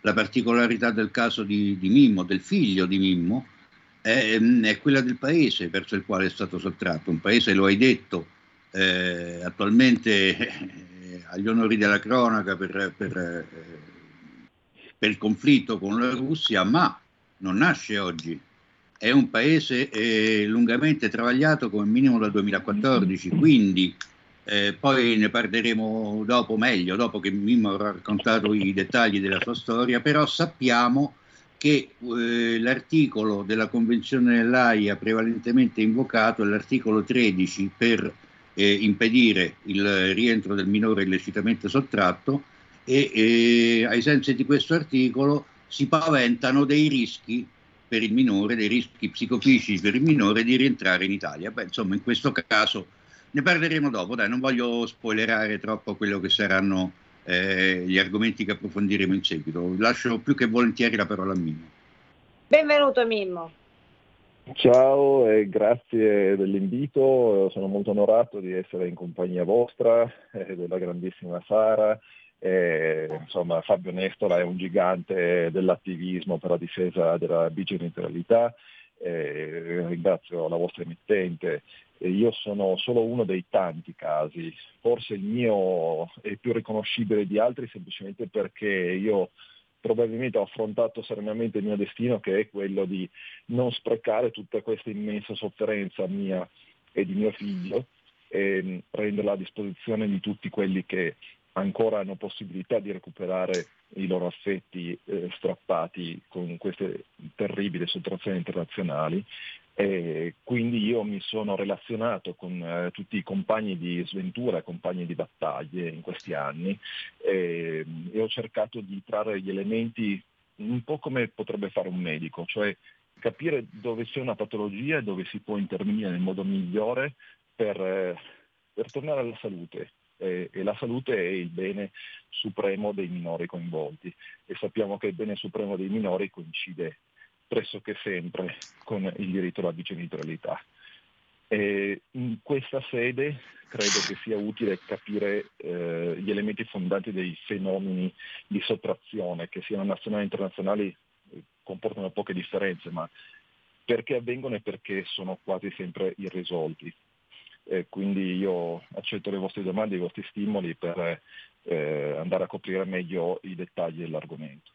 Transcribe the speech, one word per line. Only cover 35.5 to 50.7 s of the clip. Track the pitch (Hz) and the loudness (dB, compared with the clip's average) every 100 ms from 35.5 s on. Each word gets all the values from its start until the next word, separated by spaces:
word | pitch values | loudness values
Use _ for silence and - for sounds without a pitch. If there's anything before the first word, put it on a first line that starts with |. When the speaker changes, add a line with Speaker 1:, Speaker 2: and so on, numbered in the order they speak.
| 120 123 - | 4 4 4
Speaker 1:
invocato | 107 113 131 117 110 110 | 2 4 2 4 2 2
è | 104 | 2
l'articolo | 104 - 131 110 107 | 0 0 0 2 2
tredici | 101 127 113 90 90 - 98 | 2 4 4 4 0 0 -6
per, | - 117 110 - - - - - | 0 2 2 0 -8 -20 -20 -16
eh, | - 101 | 2 4
impedire | 101 107 98 117 120 117 95 85 - | 4 4 4 4 8 6 6 2 -2
il | - 98 101 98 92 | -4 0 2 4 2
rientro | 95 120 113 95 | 4 4 2 0
del | 101 95 | -2 2
minore | 104 110 104 | 2 2 2
illecitamente | 95 92 - 95 101 117 101 | 2 0 -2 -2 0 0 2
sottratto | 135 135 - 92 90 - 139 - - - - | 0 0 2 2 2 -2 -2 -4 -20 -20 -20
e, | - 131 139 | 2 2 4
eh, | 110 110 117 117 120 117 117 113 | 4 6 6 6 6 6 4 4
ai | 117 | 2
sensi | 110 147 139 | 4 4 4
di | 120 | 0
questo | 127 143 - | 2 2 4
articolo | 165 156 131 127 117 139 147 - - _ | 0 2 2 2 4 2 2 -2 -20 _
si | - 135 | -2 2
paventano | 160 160 147 120 117 131 135 139 | 2 4 4 4 4 4 4 6
dei | 147 151 | 6 6
rischi | 135 117 - - 117 - _ _ _ _ | 4 -2 -4 -4 -4 -4 _ _ _ _
per | 113 | 0
il | 110 | 2
minore, | 113 127 98 104 117 | 4 4 4 2 0
dei | 104 | 2
rischi | 120 120 - 104 | 2 -2 -6 -6
psicofisici | - 113 123 135 127 - 98 | -4 -2 2 6 4 4 0
per | 101 | 2
il | 113 | 4
minore | 156 151 101 104 | 4 6 4 4
di | 117 127 | 4 4
rientrare | 135 | 4